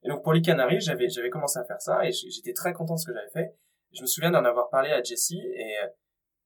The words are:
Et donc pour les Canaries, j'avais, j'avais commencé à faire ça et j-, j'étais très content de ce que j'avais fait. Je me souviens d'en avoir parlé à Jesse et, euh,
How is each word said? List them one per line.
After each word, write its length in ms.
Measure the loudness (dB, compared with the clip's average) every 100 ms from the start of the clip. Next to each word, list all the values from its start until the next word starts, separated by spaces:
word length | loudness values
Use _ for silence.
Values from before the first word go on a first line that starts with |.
Et 40 | -4
donc 160 | -4
pour 80 | 4
les 100 | 4
Canaries, 380 | 6 4 6 4
j'avais, 300 | 2 0 0
j'avais 200 | 0 -4
commencé 300 | -2 -2 -2
à 60 | -4
faire 160 | -8
ça 240 | -2 0 2
et 80 |
j-, 180 | -2 -8
j'étais 220 | -12 -8
très 180 | -4 -4
content 220 | -4 -4
de 60 | -4
ce 60 | -4
que 80 |
j'avais 160 | -8 -8
fait. 220 | -6 -6 -6 _ _ _
Je 100 | -10
me 60 | -4
souviens 240 | 0 2
d'en 140 | 4 4
avoir 240 | 2 2
parlé 220 | 2 2
à 120 | 0
Jesse 280 | -2 -2 -2
et, 440 | -4 -6 -8 -6 -4
euh, 40 | -6 -8 _ _ _ _